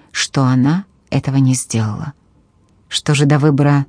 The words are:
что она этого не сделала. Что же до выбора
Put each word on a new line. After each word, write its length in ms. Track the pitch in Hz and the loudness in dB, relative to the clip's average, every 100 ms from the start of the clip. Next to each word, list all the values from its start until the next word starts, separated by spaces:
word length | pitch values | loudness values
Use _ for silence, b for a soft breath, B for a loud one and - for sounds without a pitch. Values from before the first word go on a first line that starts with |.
| b | b
что 320 | - - 143 | -8 -4 0
она 420 | 127 127 135 175 - _ _ | 2 2 2 0 -6 _ _
этого 240 | 139 139 135 | -6 -2 2
не 160 | 131 | 2
сделала. 600 | 127 - 113 110 104 147 - _ _ _ _ _ _ - | 0 -4 -4 -4 -6 -10 -14 _ _ _ _ _ _ -12
Что 260 | - - | -6 -2
же 120 | 143 147 | 0 2
до 120 | 147 | 2
выбора 480 | 151 139 143 143 | 2 2 2 0